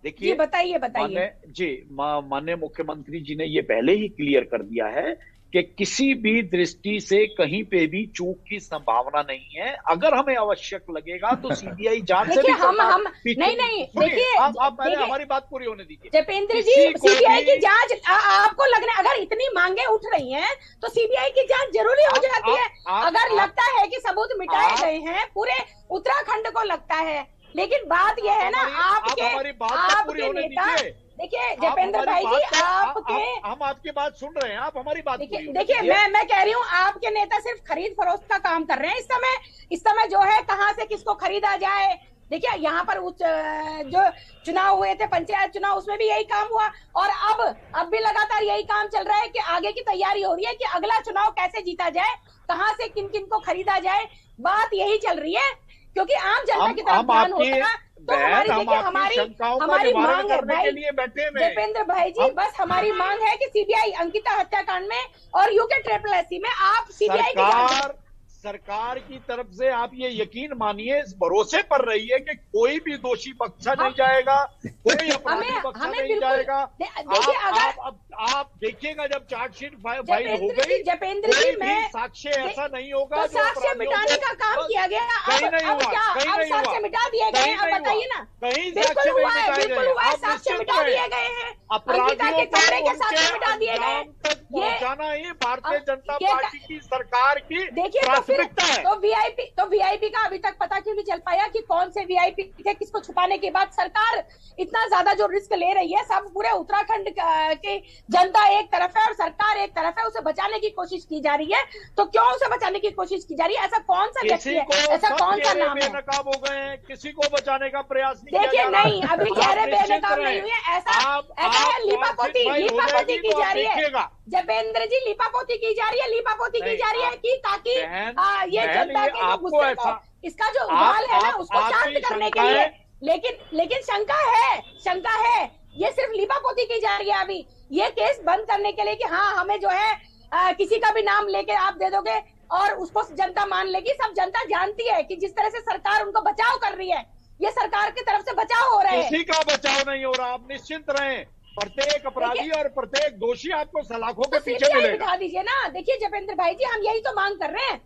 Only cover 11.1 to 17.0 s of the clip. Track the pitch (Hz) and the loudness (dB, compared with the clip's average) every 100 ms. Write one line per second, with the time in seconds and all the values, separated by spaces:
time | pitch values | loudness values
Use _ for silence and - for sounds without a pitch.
11.1 | 180 208 247 - 139 190 175 214 226 185 | -6 -2 -2 -4 -6 -8 -4 -2 -2 2
12.1 | 185 220 370 539 508 523 403 - 370 403 | 2 4 4 4 6 4 4 4 4 2
13.1 | - 240 233 359 480 480 427 269 - 330 | -6 -4 0 0 2 -2 -2 -6 -6 -2
14.1 | 427 508 453 277 226 269 240 269 294 240 | 0 2 4 2 2 -2 0 -2 -2 -2
15.1 | 277 277 269 269 262 247 214 175 151 - | -4 -4 -6 -6 -10 -10 -10 -16 -20 0
16.1 | 311 311 392 403 453 415 539 554 302 | 0 2 -4 0 0 6 8 8 8